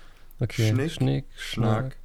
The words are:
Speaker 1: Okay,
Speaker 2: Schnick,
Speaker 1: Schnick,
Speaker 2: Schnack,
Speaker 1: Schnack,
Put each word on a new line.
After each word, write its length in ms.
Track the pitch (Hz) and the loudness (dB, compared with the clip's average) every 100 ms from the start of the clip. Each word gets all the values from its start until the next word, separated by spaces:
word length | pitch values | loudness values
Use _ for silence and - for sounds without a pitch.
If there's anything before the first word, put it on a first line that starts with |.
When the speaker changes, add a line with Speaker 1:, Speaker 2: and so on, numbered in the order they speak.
| - - - - | -20 -20 -20 -4
Speaker 1:
Okay, 280 | 117 - 110 | -2 2 4
Speaker 2:
Schnick, 220 | 120 156 | 4 0
Speaker 1:
Schnick, 340 | - 131 139 - - | 2 2 2 -2 -10
Speaker 2:
Schnack, 0 | |
Speaker 1:
Schnack, 600 | - - 117 110 131 - | -8 0 2 2 0 -8